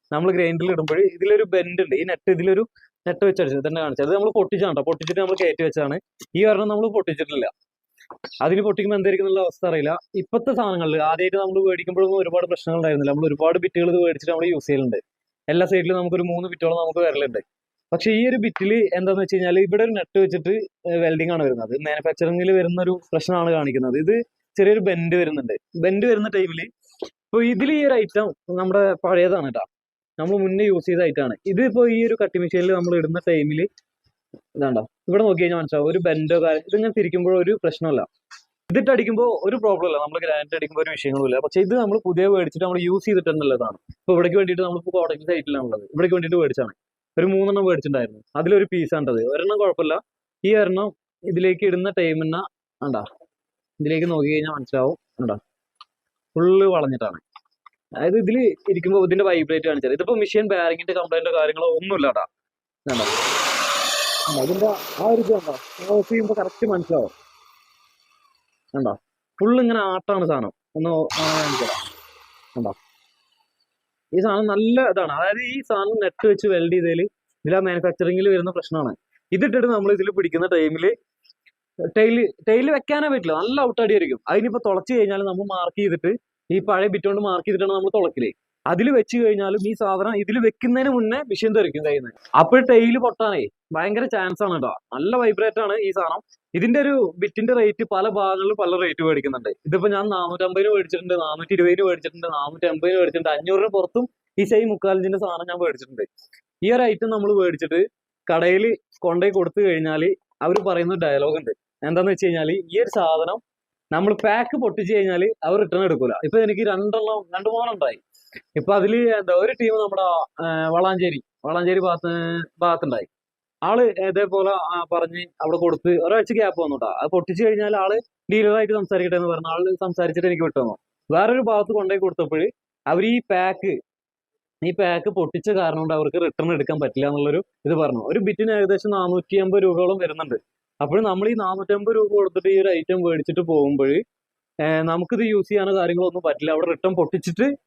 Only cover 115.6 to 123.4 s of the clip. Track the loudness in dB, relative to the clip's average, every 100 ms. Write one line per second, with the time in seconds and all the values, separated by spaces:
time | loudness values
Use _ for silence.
115.6 | 0 0 2 2 0 0 2 4 4 2
116.6 | 0 0 0 0 0 -4 -6 -6 -2 -2
117.6 | -2 -2 -2 -4 _ _ _ -20 -10 -6
118.6 | 0 2 2 2 2 0 2 2 2 0
119.6 | 0 0 0 0 0 0 -2 -6 -4 -2
120.6 | 0 2 2 2 -2 -4 -10 _ -6 -2
121.6 | 0 0 0 -2 -4 -4 -4 -6 -8 -2
122.6 | 0 0 -2 -4 -8 _ _ _